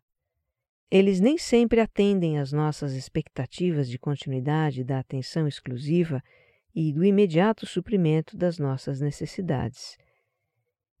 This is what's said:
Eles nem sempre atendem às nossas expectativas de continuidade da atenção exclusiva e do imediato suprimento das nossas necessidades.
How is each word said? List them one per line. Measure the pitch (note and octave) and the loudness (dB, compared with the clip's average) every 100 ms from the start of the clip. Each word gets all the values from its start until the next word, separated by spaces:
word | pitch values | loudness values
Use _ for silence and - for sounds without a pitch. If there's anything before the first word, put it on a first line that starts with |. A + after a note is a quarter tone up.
| - _ _ _ _ _ _ _ _ | -12 _ _ _ _ _ _ _ _
Eles | F#3+ G3 F#3 | 4 4 4
nem | A3+ E4 | 2 2
sempre | - A#3 A#3 A3+ | 2 2 4 4
atendem | G#3+ - G3+ G3 E3+ D3+ | 2 2 2 2 0 0
às | C3+ | -2
nossas | D3 D3+ C#3+ C#3+ | 0 0 -2 -6
expectativas | C3 - D#3+ - - C3 - F3+ D3+ B2+ | -6 -6 -6 -6 -8 -10 -4 -2 0 -2
de | B2+ | -4
continuidade | D3+ C#3+ C#3+ C3 B2+ D#3 D#3 B2+ | -6 -6 -4 -4 0 0 0 -2
da | B2+ C3+ | -4 -4
atenção | - C3+ - E3 D3+ | -4 -8 -6 -2 -2
exclusiva | - - B2 C#3+ F3 E3 C3 - _ _ _ _ - | -4 -8 -8 0 0 2 -4 -8 _ _ _ _ -4
e | D#3 | -2
do | D3 G3 | 2 4
imediato | G3 G3+ D#3 G#3 G#3+ - | 4 4 4 2 2 -4
suprimento | F3+ - G3+ D#3+ D#3 D#3 G3 | -8 -2 2 2 2 -2 -2
das | F3 E3+ | -2 -2
nossas | C#3 C3+ - C3+ | -4 -4 -6 -4
necessidades. | D3 - D3+ - F3 C3+ A#2 - - - _ _ _ _ _ _ _ _ _ _ | -4 -4 -8 -6 -4 -2 -4 -8 -18 -20 _ _ _ _ _ _ _ _ _ _